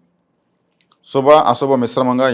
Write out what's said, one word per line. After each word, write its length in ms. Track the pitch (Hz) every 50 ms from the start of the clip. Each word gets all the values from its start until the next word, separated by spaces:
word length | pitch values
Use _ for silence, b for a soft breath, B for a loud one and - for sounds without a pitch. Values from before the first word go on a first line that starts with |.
| _ _ _ _ _ _ _ _ _ _ _ _ _ _ _ _ _ _ _ _ _ -
శుభ, 180 | - 139 131 139 147 156 - -
అశుభ 220 | 123 - 147 135 135 123
మిశ్రమంగా 440 | 120 113 - 131 131 127 123 127 131 131